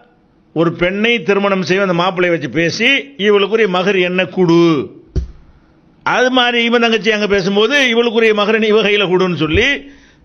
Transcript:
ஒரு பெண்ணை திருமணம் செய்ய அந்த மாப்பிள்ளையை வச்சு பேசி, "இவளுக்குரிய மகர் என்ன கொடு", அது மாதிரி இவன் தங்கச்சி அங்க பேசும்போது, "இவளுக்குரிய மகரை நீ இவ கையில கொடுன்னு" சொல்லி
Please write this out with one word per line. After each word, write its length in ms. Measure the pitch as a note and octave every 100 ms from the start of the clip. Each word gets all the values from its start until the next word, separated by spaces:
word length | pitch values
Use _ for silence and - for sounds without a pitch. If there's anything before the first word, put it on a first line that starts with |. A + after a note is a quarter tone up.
| _ _ _ _ _
ஒரு 180 | D3+ E3
பெண்ணை 500 | E3 F3+ G3+ A3+ A#3
திருமணம் 400 | E3 G3+ G3+ F#3+
செய்ய 200 | D#3 F#3
அந்த 120 | G3
மாப்பிள்ளையை 360 | E3+ F#3 F3+ F3+
வச்சு 200 | E3 C#3
பேசி, 640 | C#3+ E3 F#3 A#3+ C#4 C4+ -
"இவளுக்குரிய 500 | G3+ G3+ F#3+ A3+ G#3
மகர் 300 | F3+ F#3 F#3+
என்ன 260 | F3+ F3+
கொடு", 640 | F#3 F#3 F3 E3+ E3+ D3 G2 - - - - - - _ _ _ _ _
அது 280 | C3+ F#3+ B3+
மாதிரி 340 | B3+ A#3+ A#3+
இவன் 160 | A#3 A#3
தங்கச்சி 320 | A#3 A3+ G3
அங்க 140 | G#3 G#3
பேசும்போது, 540 | G3+ F3 G3+ A3+ C#4+
"இவளுக்குரிய 540 | B3+ A3+ A#3+ A3 A3+
மகரை 240 | G#3 G3+ A3
நீ 80 | A3
இவ 160 | G#3+
கையில 280 | G3+ G#3 F#3
கொடுன்னு" 240 | F3+ F#3
சொல்லி 560 | D3+ D3+ F3 C4 C#4 - - _ _